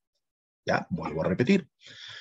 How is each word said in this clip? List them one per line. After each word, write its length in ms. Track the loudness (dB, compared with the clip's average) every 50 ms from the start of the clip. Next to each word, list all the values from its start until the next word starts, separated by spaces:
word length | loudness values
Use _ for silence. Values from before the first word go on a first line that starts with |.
| _ _ _ _ _ _ _ _ _ _ _ _ -2
Ya, 220 | 0 0 0 0 -2
vuelvo 360 | -6 -6 -6 -4 -4 -2 0
a 20 |
repetir. 400 | 0 2 2 4 4 4 4 2 _ _ _ -20 -20 -20 -18 -18 -18 -16 -18